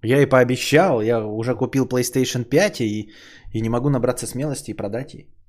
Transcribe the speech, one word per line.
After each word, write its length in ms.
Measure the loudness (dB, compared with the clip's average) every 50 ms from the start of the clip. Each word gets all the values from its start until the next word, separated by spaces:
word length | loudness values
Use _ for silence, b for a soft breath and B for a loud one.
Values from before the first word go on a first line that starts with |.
| 0
Я 140 | 2 4 4
ей 80 | 4
пообещал, 760 | 6 6 4 4 4 0 -4 -2 2 4 4 4 4 2 0
я 240 | 2 0 0 0 -2
уже 280 | -4 -6 -4 -2 -4 -2
купил 300 | -2 -2 -2 0 0 0
PlayStation 580 | 0 0 -2 -2 0 0 0 0 0 -2 -6 -4
пять 360 | 0 2 2 2 2 0 -2
и, 300 | -2 -2 -2 -4 -6 B B B B B B B B B
и 80 | -6 -4
не 60 | -2 0
могу 200 | -2 0 0 0
набраться 380 | 0 2 0 -2 -2 -2 -6
смелости 440 | -8 -6 -6 -4 -4 -6 -8 -8 -12
и 60 | -10
продать 380 | -8 -8 -6 -6 -8 -8 -10 -14
ей. 200 | -20 -20 -20 -20 -20 -20